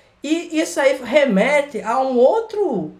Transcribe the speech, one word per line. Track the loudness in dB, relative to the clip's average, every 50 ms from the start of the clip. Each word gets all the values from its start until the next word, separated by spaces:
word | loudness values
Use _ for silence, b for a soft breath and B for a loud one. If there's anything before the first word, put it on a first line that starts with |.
| B B B B -6
E | -4 -2 -2 -2 -2 -2 -2
isso | -2 -2 -2 0
aí | 2 2 2 0 -2
remete | 0 2 2 2 4 2 2 2 2 2 0 0 -2 -6 -8
a | -6 -4 -2 -2
um | -2 0 2 4
outro, | 4 4 4 2 -2 -4 -4 -2 -2 -2 -2 -4 -6 -8 -10